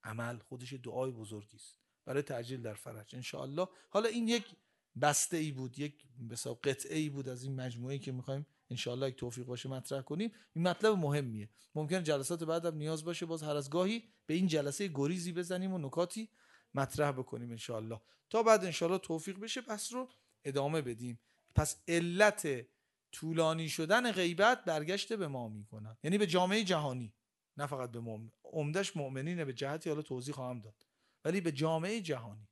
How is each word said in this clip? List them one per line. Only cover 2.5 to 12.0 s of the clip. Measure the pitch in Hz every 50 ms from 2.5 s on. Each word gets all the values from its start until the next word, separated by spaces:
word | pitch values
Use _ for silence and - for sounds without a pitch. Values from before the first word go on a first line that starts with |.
| 131 127
در | 117 110 104
فرج. | - - 131 117 110 104 - -
انشاءالله. | 127 123 - - 143 135 135 139 160 185 185 - - - _
حالا | - 196 226 226
این | 220 240 233
یک | 220 233 240 - - - _ _ _ _ _ _ _ _ 127
بسته | 139 147 143 - - - 175
ای | 165 156 151
بود، | 139 131 131 123 120 143
یک، | 143 147 143 _ - _ 123 123
به | 123 113 117
حساب، | 120 - 127 123 -
قطعه | - 143 131 - - - 160
ای | 156 160 151
بود | 139 139 135 131
از | 127 120 127
این | 135 135
مجموعه‌ای | 131 127 127 117 120 120 131 139 139
که | - 139
می‌خوایم | 131 127 123 - 139 139 147 _ _ _ _ _
انشاءالله، | - 123 - - 120 127 139
یک | 135 127
توفیق | - - 120 117 123 123
باشه، | 127 123 120 - 131
مطرح | 135 131 - - 139 135
کنیم. | 131 - 147 170 220 233 - - - _ _
این | 160 170
مطلب | 180 175 - 208 220 214
مهمیه. | 185 160 143 143 147 139 123 110 107 104 107 _ - - _ _
ممکن | 156 156 143 180 190